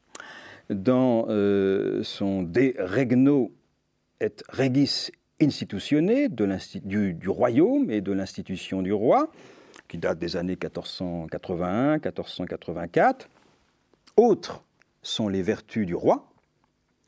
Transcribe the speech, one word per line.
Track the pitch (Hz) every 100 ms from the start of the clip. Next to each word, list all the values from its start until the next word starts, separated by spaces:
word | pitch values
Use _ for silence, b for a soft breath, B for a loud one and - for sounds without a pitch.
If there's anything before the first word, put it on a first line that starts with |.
| _ B B B B B -
dans, | 101 110 127 127 117 113
euh, | 107 101 98 98 98 98 101
son | 107 - 98 95
De | 85 120 131 110
Regno | 92 107 127 127 139 139 107 - _ _ _ _ _ -
et | 107 - -
Regis | - 131 135 139 - - - _ -
Institutione, | 147 - - 98 - 151 180 262 277
de | 113
l'insti-, | 101 95 - 98
du, | 98 104 98
du | 82 -
royaume | 87 123 120 214 285 233
et | 107
de | 95
l'institution | 98 95 - - 92 - 95
du | 92
roi, | 104 123 240 320 B B B B B -
qui | 85
date | 90 85
des | 85 85
années | 90 90
quatorze | 80 87 -
cent | - 90 85 80
quatre-vingt-un, | - - 85 90 107 143 151
quatorze | 95 - -
cent | - 90
quatre-vingt-quatre, | 82 - 85 85 156 240 262 - b b b _ _ _ _ _ -
autres | 233 151 - - _ _ _ _
sont | - - 107
les | 95
vertus | 90 - - 113
du | 90
roi, | - 147 262 - _ _ _ _ _ _ _